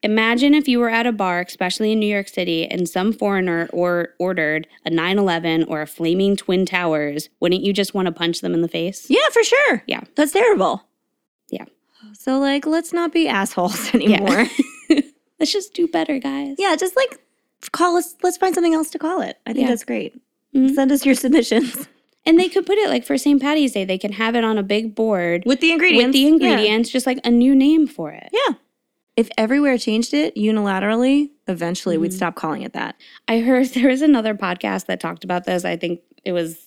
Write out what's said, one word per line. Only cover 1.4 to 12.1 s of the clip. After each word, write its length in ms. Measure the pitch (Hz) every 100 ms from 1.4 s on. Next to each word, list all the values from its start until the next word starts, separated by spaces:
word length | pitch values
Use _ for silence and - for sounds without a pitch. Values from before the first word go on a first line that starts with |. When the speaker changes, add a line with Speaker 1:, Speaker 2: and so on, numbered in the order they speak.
| 180
Speaker 1:
especially 440 | - 185 - 214
in 80 | 220
New 60 | 208
York 160 | 208 196
City, 380 | - 175 165 -
and 200 | 175 175
some 240 | 185 196
foreigner 560 | 214 208 196 185 170 170
or 360 | - 175 175 170 _
ordered 480 | 180 185 151 156 - - -
a 40 |
nine 280 | 165 170 196
eleven 440 | 196 165 165 160 165
or 160 | 156
a 60 | 151
Flaming 480 | - 165 180 196 202
Twin 300 | - 185 185
Towers. 640 | 185 175 156 147 143 - _
Wouldn't 240 | 175 185
you 100 | 202
just 200 | 196 196
wanna 180 | 202 185
punch 300 | 170 170 170
them 120 | 175 170
in 60 |
the 60 | 165
face? 380 | 170 170 196 -
Speaker 2:
Yeah, 180 | 349 605
for 120 | 466
sure. 400 | 440 508 571 254 -
Speaker 1:
Yeah. 140 | - - -
Speaker 2:
That's 160 | 294
terrible. 520 | 381 466 392 185 190 _ _ _ _ _ _ _
Speaker 1:
Yeah. 160 | - - _ _ _ 214